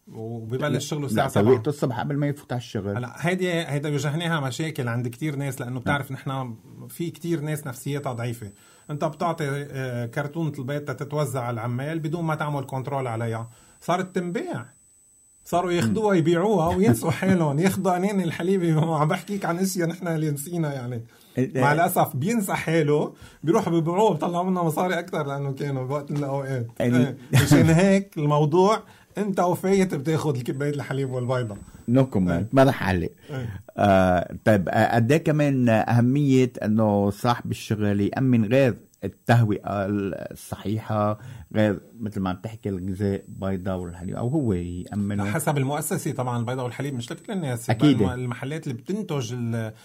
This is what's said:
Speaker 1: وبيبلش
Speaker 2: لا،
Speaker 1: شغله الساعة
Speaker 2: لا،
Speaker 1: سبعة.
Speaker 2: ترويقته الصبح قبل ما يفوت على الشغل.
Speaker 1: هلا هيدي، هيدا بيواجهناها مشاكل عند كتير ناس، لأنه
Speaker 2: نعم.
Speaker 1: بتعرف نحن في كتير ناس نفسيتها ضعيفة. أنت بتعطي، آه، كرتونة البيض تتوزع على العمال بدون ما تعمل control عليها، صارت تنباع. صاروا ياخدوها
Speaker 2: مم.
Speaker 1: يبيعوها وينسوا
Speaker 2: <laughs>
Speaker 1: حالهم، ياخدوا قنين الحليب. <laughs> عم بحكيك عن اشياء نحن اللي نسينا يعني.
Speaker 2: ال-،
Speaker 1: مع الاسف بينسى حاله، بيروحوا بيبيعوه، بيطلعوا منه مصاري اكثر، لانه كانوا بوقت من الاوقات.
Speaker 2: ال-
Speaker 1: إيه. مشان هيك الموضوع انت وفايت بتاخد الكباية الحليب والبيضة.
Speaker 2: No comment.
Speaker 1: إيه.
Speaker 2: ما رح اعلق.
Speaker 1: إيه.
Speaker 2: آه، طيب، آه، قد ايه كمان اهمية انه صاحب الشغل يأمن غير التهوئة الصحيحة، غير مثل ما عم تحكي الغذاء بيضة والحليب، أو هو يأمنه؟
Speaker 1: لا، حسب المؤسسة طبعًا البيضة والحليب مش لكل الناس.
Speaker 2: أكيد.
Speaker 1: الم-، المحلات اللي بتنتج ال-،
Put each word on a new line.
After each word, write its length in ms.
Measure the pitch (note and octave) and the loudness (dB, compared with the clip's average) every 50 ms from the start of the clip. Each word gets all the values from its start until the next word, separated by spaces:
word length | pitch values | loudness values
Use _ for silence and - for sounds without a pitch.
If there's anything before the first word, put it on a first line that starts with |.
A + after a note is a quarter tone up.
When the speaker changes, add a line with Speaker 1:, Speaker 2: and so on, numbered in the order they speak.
| _ G#3 | _ -18
Speaker 1:
وبيبلش 640 | - A2+ A2 A2+ A#2 A2+ A2+ A2 B2 C3 D3 D3 | -14 -12 -10 -10 -8 -10 -8 -6 -4 -2 -2 0
Speaker 2:
لا، 60 | - - | 0 -2
Speaker 1:
شغله 280 | - - D#3+ D3 C#3+ | -2 -4 -6 -6 -4
الساعة 180 | - G#2+ G#2+ - | -2 0 0 0
Speaker 2:
لا، 60 | C3 | 2
Speaker 1:
سبعة. 140 | - G#2 G2+ | 2 4 6
Speaker 2:
ترويقته 240 | A#2+ C3 A#2 A2 D3+ | 6 6 6 4 -2
الصبح 320 | C#3+ - D#3 C3+ A#2+ A#2 | -2 -2 -2 -2 -2 -4
قبل 160 | - D3 C#3+ | -4 -4 -2
ما 100 | C#3+ D3 | 0 0
يفوت 260 | C#3+ C#3 C#3+ - - | -2 -2 -4 -6 -6
على 80 | B2 B2 | -6 -6
الشغل. 360 | A#2 - - A2 F#2 G2+ G2+ | -6 -4 -6 -4 -2 -2 -4
Speaker 1:
هلا 160 | B2 B2 B2+ - | -4 -4 -8 -10
هيدي، 360 | - - F3 F#3+ F3+ F#3 F3+ | -4 -2 -2 0 0 -2 0
هيدا 360 | E3+ E3 E3 C#3 C#3+ C#3+ C#3 D3+ | 0 -2 -2 -2 -4 -4 -2 -2
بيواجهناها 520 | D3 C#3 B2+ D3 C#3 E3 F3 E3 E3 D3+ | -2 -2 -2 -2 -2 -2 -2 -2 -2 0
مشاكل 480 | C3+ C3 A#2+ - D#3+ D#3+ - D3 B2+ A#2+ | -2 -2 -4 -4 -6 -6 -4 -4 -4 -2
عند 200 | A#2 A#2+ A#2+ B2 | -2 -2 -4 -4
كتير 280 | A#2+ - D3+ D#3 C#3 | -6 -4 -6 -4 -4
ناس، 240 | C3+ C#3 C#3 - - | -2 -4 -4 -4 -6
لأنه 120 | B2+ A#2+ | -8 -6
Speaker 2:
نعم. 100 | B2+ B2+ | -6 -6
Speaker 1:
بتعرف 300 | A#2 D#3 C#3+ C#3 C3+ - | -2 0 -2 -2 -2 -6
نحن 440 | C3+ - - C#3+ C3+ C3+ C3 A#2+ A2+ - - - - A#2 B2 - | -10 -10 -8 -6 -6 -6 -6 -8 -10 -14 -16 -20 -20 -18 -18 -18
في 220 | - - F3 E3 | -10 -8 -8 -8
كتير 300 | E3 - - E3+ E3+ C#3+ | -8 -8 -4 -4 -4 -2
ناس 260 | D3 D#3 D#3 D3+ - | -2 -4 -6 -6 -6
نفسيتها 460 | C#3 A#2+ - - C#3 C#3+ C#3 C#3 C3+ | -10 -12 -8 -6 -6 -6 -4 -6 -6
ضعيفة. 400 | B2 A#2 A#2+ B2 A2+ - A2 G2+ - _ _ _ _ _ _ - | -6 -4 -6 -6 -6 -8 -10 -16 -16 _ _ _ _ _ _ -10
أنت 140 | D3 D3 E3+ | -6 -4 -4
بتعطي، 400 | D#3 D3+ - F3+ E3+ E3 E3 D3+ C3+ | -4 -4 -2 -2 -2 -2 -2 -4 -4
آه، 580 | C#3 C#3+ C#3+ - C3+ C3+ C3 B2+ B2 A#2+ A#2+ | -4 -6 -6 -8 -8 -6 -6 -4 -4 -4 -6
كرتونة 460 | A#2 - D3 C#3+ C#3+ - E3 E3 D3+ D3 C#3+ | -4 -4 -4 -4 -4 -4 -4 -4 -4 -4 -6
البيض 240 | B2+ C3 D3 D3 | -6 -6 -6 -6
تتوزع 580 | D3 D3 B2+ - D3+ C#3 D3 D3+ D3 A#2+ A2+ C3 | -4 -6 -8 -8 -8 -6 -2 -2 -2 -2 -2 -4
على 140 | A#2+ A#2+ A#2+ | -4 -2 -4
العمال 440 | G#2+ A2+ B2 A#2+ B2 C3+ D3+ E3 E3 | -4 -4 -4 -4 -4 -4 -4 -6 -4
بدون 260 | D3+ D#3 D#3 F3 E3 | -4 -4 -4 -2 -2
ما 100 | D#3+ D#3 | -2 -2
تعمل 300 | - D#3 D3 D3 C#3 C3+ | -2 -2 -4 -4 -4 -6
control 400 | - C#3 C3 A#2+ C#3 C#3+ C3+ C3 | -6 -6 -6 -6 -4 -4 -4 -2
عليها، 440 | A#2+ A2+ A2+ A#2+ A#2 A2+ A2+ A2+ A#2 - _ _ _ _ _ | -2 -2 -2 -2 -4 -4 -6 -8 -10 -14 _ _ _ _ _
صارت 340 | - - E3+ F#3 F#3 F#3 - | -2 -2 0 0 -2 -2 -4
تنباع. 640 | F#3 F3 F3 E3+ B3 F#4 F4 - B2 - - _ _ _ _ _ _ _ _ _ _ _ _ _ _ _ | -4 -4 -2 -4 -4 -4 -4 -6 -8 -8 -12 _ _ _ _ _ _ _ _ _ _ _ _ _ _ _
صاروا 280 | - E3+ F3 F#3 F3 | -2 0 0 0 2
ياخدوها 400 | F3 - - A2 F3+ A3 G#3+ G#3 | 0 2 2 2 2 2 2 4
Speaker 2:
مم. 60 | G3 E3+ | 4 4
Speaker 1:
يبيعوها 580 | C#3+ E3+ F3 E3 F#3 A3 G#3+ F3 D#3 E3+ F3+ | 4 4 4 4 4 4 4 4 4 2 4
وينسوا 340 | F#3 G3+ A3+ A#3 - - E3 - | 4 4 4 4 4 2 -2 -2
Speaker 2:
<laughs> 20 | - | 0
Speaker 1:
حالهم، 380 | F#3 F#3+ F#3+ F3+ D#3+ D3 C#3 D3+ | 2 2 4 4 4 2 2 2
ياخدوا 340 | F#3 F#3+ F#3+ G3 F3+ F#3+ | 2 2 2 2 0 2
قنين 280 | F3+ F3 F#3 G#3 G#3 F#3+ | 2 2 0 0 0 0
الحليب. 580 | F3 D#3+ - - E3+ F#3 G3 F#3+ E3+ E3 D#3 D3+ | 0 -2 -4 -2 0 0 2 2 2 2 2 2
<laughs> 0 | |
عم 300 | D#3+ E3 D#3+ D3 D3+ D#3 | 2 2 2 2 2 0
بحكيك 360 | F#3+ F#3 - - G3+ G3 - | 0 -2 -4 -6 -6 -4 -2
عن 140 | E3 E3+ F3+ | -2 -2 0
اشياء 300 | F#3+ F#3 - F#3 E3+ E3 | 0 -2 0 0 -2 -2
نحن 200 | D#3+ - F#3 E3+ | -2 -4 -4 -2
اللي 220 | D#3+ D#3 D#3 D3+ | -2 0 0 -2
نسينا 440 | C#3+ C#3 - F3 E3+ E3+ D#3+ D3 C#3 | -2 -4 -6 -6 -4 -2 -2 -2 -4
يعني. 300 | C3+ A#2+ B2 B2 A#2 A#2 - _ _ - _ - B2 | -6 -6 -6 -8 -8 -10 -12 _ _ -20 _ -2 -2
Speaker 2:
ال-، 220 | B2+ A2 - C3 | -2 0 0 2
Speaker 1:
مع 120 | C#3 C#3+ | 2 4
الاسف 440 | D3+ D#3+ E3+ - F3 F#3 D3+ - - | 4 4 2 2 2 0 0 0 0
بينسى 380 | B2+ C#3+ G#3 A#3+ A3+ G3 G3 E3 | -2 -2 0 0 0 0 -2 -4
حاله، 600 | - - D#3+ D#3+ E3 D3+ D3 D3 D3+ A3 - - - - - - - | -4 -2 0 2 2 4 4 2 2 2 -2 -6 -14 -20 -20 -18 -6
بيروحوا 300 | - D3+ A3 A3 G3 F3 | 0 2 2 2 2 2
بيبيعوه، 400 | E3+ E3 D3+ E3 F3 F#3+ A3+ G#3+ | 2 2 2 2 2 4 4 4
بيطلعوا 320 | E3+ D3 - F3+ F3 F3 F#3 | 4 2 -2 -2 0 0 0
منه 200 | F#3+ F#3 F3+ E3+ | 0 2 2 2
مصاري 340 | D#3+ D3+ - F#3 F#3 F3+ F3 | 0 0 0 0 0 0 -2
اكثر، 280 | F3 F#3 - D#3+ C#3+ | -4 -4 -4 -4 -2
لانه 260 | C#3 C#3 C#3+ C#3+ C#3 | -2 -4 -4 -4 -4
كانوا 340 | C3+ C#3 D3+ C#3+ C#3 C3 B2+ | -4 -4 -4 -4 -2 -2 -2
بوقت 240 | B2+ C#3+ D3 C#3+ D3 | -2 -4 -4 -4 -4
من 60 | D3+ | -4
الاوقات. 500 | C#3+ C#3+ C3+ C#3 C#3 C3+ C3+ C3+ B2 A#2 A#2 - - | -2 -2 -2 -2 -4 -4 -4 -4 -4 -4 -6 -4 -2
Speaker 2:
ال- 140 | B2 A#2+ B2 | 0 2 4
Speaker 1:
إيه. 220 | B2 C3 D3 D3 - - - | 4 4 2 0 -8 -6 4
مشان 340 | C3+ B2+ C#3+ - D3 - - D#3+ | 4 6 6 8 6 6 8 8
هيك 480 | D#3+ E3+ F#3+ G3 G3 G3 G3 - - E3 | 6 6 6 6 6 4 2 -2 -4 -2
الموضوع 640 | D3 D3 D3 D3 D#3 D3 D3+ F3+ F#3 G#3 A3 G3+ - - - - _ _ - F3+ | 0 2 4 4 4 4 4 6 6 6 4 2 -2 -10 -20 -20 _ _ -6 -4
انت 220 | G#3 G3+ F3+ F#3 | -4 -2 0 2
وفايت 540 | F3 F3+ E3 - - F#3+ G3 G3 F#3 F#3 F3 | 2 2 2 0 2 2 4 4 4 2 0
بتاخد 420 | C#3+ B2+ D#3+ D#3 C#3+ - D#3 C3+ | -4 -2 0 0 0 2 0 -2
الكباية 340 | B2 A#2 E3+ D3 C3 C#3+ D3 | -2 -4 -6 -4 -2 -2 -2
الحليب 400 | D3 C#3 A#2 - C#3 C3+ C#3 B2+ | -2 -4 -4 -4 -4 -2 -2 -2
والبيضة. 440 | B2+ B2+ B2 A#2 C3 B2+ B2 G#2+ G2+ F#2+ - - - - - - | -2 -4 -2 0 0 -2 -2 -4 -8 -10 -14 -20 -20 -10 -2 4
Speaker 2:
No 120 | A#2+ C3+ C3 C3 - | 4 4 4 4 2
comment. 160 | G2+ F#2 F2 | 0 2 2
Speaker 1:
إيه. 180 | F2 E2+ G#2+ A2+ | 2 0 0 2
Speaker 2:
ما 120 | C3 C3+ C3+ | 6 6 6
رح 180 | C3+ B2 - | 6 4 2
اعلق. 280 | F#2+ F#2+ F#2 F2 D#2+ - - _ - - | 0 0 2 0 0 -2 -6 _ -14 -10
Speaker 1:
إيه. 300 | D3 C3 A#2+ G#2+ F#2+ F2+ - - - | -8 -8 -8 -8 -10 -12 -14 -12 -2
Speaker 2:
آه، 580 | - G2+ G2+ G2 F#2+ F#2 F#2 F2+ F2 - - - F2+ - | 2 4 6 6 6 6 6 4 2 0 -2 -8 -2 2
طيب، 240 | A2+ G#2+ G2+ E2+ - | 4 4 4 2 0
آه، 260 | - A2+ A2 - A2 | 2 2 2 4 4
قد 180 | A#2+ A#2 A#2 | 2 2 4
ايه 60 | D3 D#3+ | 2 2
كمان 500 | D#3+ - D3+ D3+ D3 C#3+ C3+ C3 B2 A#2 | 2 2 2 2 2 2 2 2 4 4
اهمية 840 | A2 G#2+ - - A2+ A#2+ B2 B2 C3 D3 D3 C3+ C3 C3 B2+ A#2 - - - | 4 2 2 2 4 4 4 4 4 2 4 4 6 6 4 4 0 -4 -2
انه 460 | G#2 G#2+ A2+ A2 G#2+ G2+ G2+ G2+ G2+ | 0 2 4 4 4 4 4 2 2
صاحب 400 | G2 - - A#2+ A#2 - - A#2 | 0 0 0 0 0 0 -2 -6
الشغل 500 | A2+ - - - A2+ G#2 G#2 G2+ G2+ G2+ | -6 -6 -4 -4 -2 0 0 0 2 2
يأمن 440 | G2+ - - C#3 C3+ C3 B2 A2+ G#2+ | 0 0 0 0 2 4 4 4 4
غير 320 | G2 B2+ C#3 C#3 A#2+ G2+ - - _ _ - - | 4 4 4 4 4 2 -2 -10 _ _ -8 -8
التهوئة 840 | F#2 - _ - - A#2 A#2 A2+ G#2 G2+ - - - G2 G2+ F#2+ | -8 -8 _ 2 4 6 6 6 4 2 -2 -2 -4 -4 -2 -2
الصحيحة، 1300 | G2 G#2 G2+ G2 F#2+ - - - - - - - - - - - F#2+ A2 A2 - - G#2+ G#2+ G#2 G#2+ G#2+ - - - - - - - - | -2 -2 -2 -2 -2 -6 -6 -10 -12 -14 -16 -12 -12 -12 -8 -6 -4 -4 -4 -4 -2 -2 0 0 0 0 -4 -8 -16 -16 -16 -16 -6 0
غير 260 | G#2+ G#2+ G#2+ F#2+ D2+ - - - A2+ | 2 2 2 2 -2 -6 -16 -14 -10
مثل 200 | A2 G#2 - G2+ | -10 -8 -6 -4
ما 100 | F#2+ F#2 | -4 -4
عم 60 | F#2 | -4
تحكي 320 | - - A2 A2 - - G#2 | -6 -10 -12 -12 -8 -6 -6
الغذاء 560 | G2 F2+ F2+ G2 F#2 F#2 G#2 G2 G2 - - - | -6 -4 -6 -6 -4 -2 -2 -2 -2 -2 -6 -10
بيضة 480 | - - F#2+ F#2+ F#2+ F#2 F2+ G2 F#2 | -12 -6 -4 -4 -4 -4 -4 -4 -4
والحليب، 400 | F2+ F2+ F2 F2 F2+ F2+ G2 G2+ | -4 -6 -8 -10 -10 -10 -8 -6
أو 120 | - A2 B2 | -4 -4 -2
هو 240 | D3 D#3+ C3+ A2 | -2 0 0 0
يأمنه؟ 720 | F#2 F2 F2 F2 F2 F2+ F2+ - G2+ G#2 G2+ G2+ G#2 G2+ G2 | 0 -2 -2 -6 -8 -8 -10 -8 -6 -4 -4 -4 -4 -4 -4
Speaker 1:
لا، 60 | G2+ | -2
حسب 280 | G#2 E3 D3+ E3+ D3 C#3+ | -4 -2 -2 0 0 0
المؤسسة 540 | C3 C3+ D3 D#3 - - G3 D3 - D#3 | 0 0 -2 -4 -4 -4 -4 -4 -4 -4
طبعًا 260 | A#2+ C3+ B2 B2+ A#2+ A#2+ | -4 -4 -4 -4 -2 -4
البيضة 240 | A2+ B2 B2+ C3 | -4 -4 -4 -4
والحليب 320 | B2 A#2+ A2+ - C3+ D3 C#3 | -6 -6 -6 -6 -6 -6 -4
مش 180 | A#2+ A#2 - | -6 -8 -8
لكل 200 | E3 - - - | -10 -12 -10 -8
الناس. 380 | G#3+ F#3+ D#3+ C3 B2 A#2 - - | -6 -4 -4 -4 -4 -4 -2 -2
Speaker 2:
أكيد. 320 | A#2 G#2+ D3+ D3 B2+ A2 | 0 4 6 4 6 4
Speaker 1:
الم-، 80 | G2+ F2+ | 2 0
المحلات 560 | - B2+ B2+ B2 A#2+ - C3 C3+ D#3 E3 D#3 | 0 -4 -6 -6 -6 -6 -8 -8 -8 -8 -6
اللي 120 | D3+ B2 A#2 | -8 -8 -8
بتنتج 540 | - - F#3+ A3 G3+ - D#3 C#3 A#2+ G#2+ | -6 -6 -6 -6 -4 -4 -4 -4 -4 -4
ال-، 400 | B2 B2 A#2 A#2 A#2 A2+ A2+ A2 G#2+ - - | -6 -6 -4 -4 -4 -4 -4 -6 -10 -14 -20